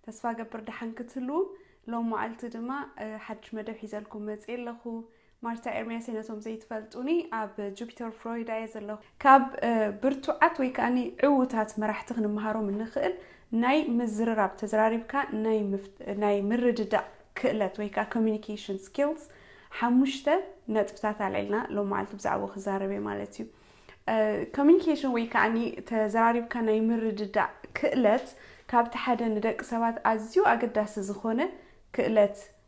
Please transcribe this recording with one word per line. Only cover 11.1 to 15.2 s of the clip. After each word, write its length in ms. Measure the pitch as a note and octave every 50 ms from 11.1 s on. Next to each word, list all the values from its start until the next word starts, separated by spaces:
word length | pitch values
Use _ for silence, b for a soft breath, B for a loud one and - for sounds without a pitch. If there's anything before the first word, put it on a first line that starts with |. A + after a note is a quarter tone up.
| - -
ዕዉታት 520 | - C#4+ C#4+ C4 B3+ B3+ - A3+ G#3+ G#3+ -
መራሕቲ 320 | G#3+ G#3+ G#3+ G#3+ - - - A#3
ክንምሃሮም 520 | A#3 G#3+ G#3 G#3 G#3+ G#3+ A3 G#3+ A3+ G#3+ G3
እንኽእል 460 | G3+ G#3 A3+ A3+ - C#4+ C#4+ F4+ F4+ B B B B B B B
ናይ 260 | - A3+ A#3+ B3 C#4 D#4 D4+ -
ምዝርራብ 640 | A#3+ A#3 B3 A3 G#3 G#3 A#3 A3+ A3+ A3 G3+ F#3+ F#3+
ተዘራሪብካ 560 | - - G3+ A3 G#3+ A3 A3+ A3+ A3+ A3+ - - C#4